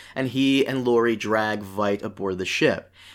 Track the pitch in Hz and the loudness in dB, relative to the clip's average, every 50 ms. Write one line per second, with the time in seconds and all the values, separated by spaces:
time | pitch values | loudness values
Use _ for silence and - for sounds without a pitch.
0 | - - - 135 131 127 - 135 135 135 135 135 123 - 135 131 123 123 120 117 | -20 -12 -8 -6 -6 -4 0 2 2 4 4 4 2 2 0 -2 0 2 4 4
1 | 117 117 113 104 101 104 110 110 107 107 107 104 104 95 95 101 104 101 104 101 | 4 2 2 0 -2 0 0 0 0 0 -2 -4 -6 -8 -4 -2 0 0 0 -2
2 | - 107 98 - 95 98 95 90 92 - - - 160 139 92 - - - _ - | -4 -8 -8 -6 -6 -4 -4 -4 -4 -4 -2 0 2 2 2 0 -4 -12 _ -20
3 | - - - | -20 -20 -20